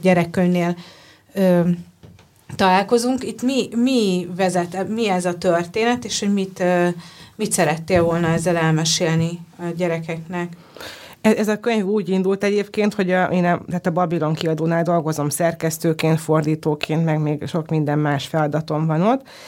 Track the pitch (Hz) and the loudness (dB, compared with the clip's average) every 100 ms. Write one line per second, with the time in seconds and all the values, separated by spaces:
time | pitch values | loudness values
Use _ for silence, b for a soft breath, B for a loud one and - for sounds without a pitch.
0 | 185 175 170 180 180 180 175 175 170 B | 2 2 2 0 2 2 0 -4 -10 B
1 | B B _ - 185 175 175 175 - - | B B _ 0 4 4 4 0 -6 -20
2 | - - - _ - - 190 185 202 240 | -20 -20 -20 _ -12 0 4 4 4 2
3 | 247 254 - 220 247 269 - 226 247 254 | 2 -2 -4 -4 -2 0 0 0 2 4
4 | 208 180 175 175 185 180 175 185 190 220 | 2 2 -2 -2 0 0 -2 -4 -4 -2
5 | 220 185 180 175 185 170 170 220 226 247 | 0 0 -2 -2 0 0 0 -2 0 0
6 | 226 - 208 202 190 190 180 180 175 175 | -4 -4 0 0 -2 -2 0 2 2 0
7 | B B B - 214 - 156 160 165 185 | B B B -6 -2 0 0 0 0 2
8 | 170 170 170 165 165 170 160 160 160 - | 4 2 0 0 0 0 2 2 0 0
9 | 170 160 165 170 - - 175 170 175 165 | 0 0 0 -4 -12 -10 -8 -4 -2 -2
10 | 165 165 165 180 175 170 B B B B | -6 -10 -8 -8 -8 -10 B B B B
11 | B - 220 214 214 214 240 220 190 214 | B -2 2 2 0 -2 -2 0 0 -2
12 | 175 190 190 196 208 202 202 - 214 208 | 0 0 0 0 0 0 -2 -2 0 0
13 | 185 185 180 180 175 175 - 175 185 170 | 0 2 2 2 2 0 -2 -4 -2 0
14 | 180 170 151 156 165 160 160 170 170 170 | 0 0 0 0 -2 0 0 0 2 0
15 | 151 156 147 - 170 165 165 160 170 160 | 0 -2 -2 0 0 0 -4 -2 -2 0
16 | 160 160 160 156 151 156 160 147 - 156 | 2 0 2 0 2 -2 -2 -2 -2 0
17 | 165 156 147 151 147 175 156 160 147 147 | 0 0 0 -2 -4 -4 -2 0 0 0
18 | 151 139 - 165 151 151 156 151 160 156 | 0 -2 -2 -2 0 -2 -4 -2 0 2
19 | 196 269 B B | 2 0 B B